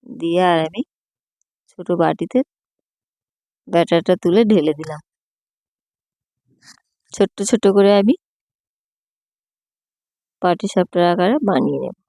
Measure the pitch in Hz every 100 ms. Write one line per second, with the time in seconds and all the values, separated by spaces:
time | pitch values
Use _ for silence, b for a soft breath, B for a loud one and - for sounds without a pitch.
0 | - - 165 170 180 165 160 170 - _
1 | _ _ _ _ _ _ _ - 180 175
2 | 160 156 170 254 277 _ _ _ _ _
3 | _ _ _ _ _ _ - 320 330 170
4 | - 185 175 185 226 208 151 147 156 151
5 | _ _ _ _ _ _ _ _ _ _
6 | _ _ _ _ _ _ b b _ _
7 | _ - 196 - 202 214 202 202 202 202
8 | 202 339 _ _ _ _ _ _ _ _
9 | _ _ _ _ _ _ _ _ _ _
10 | _ _ _ _ 277 175 202 - 180 180
11 | 175 175 180 277 240 160 - 139 127 -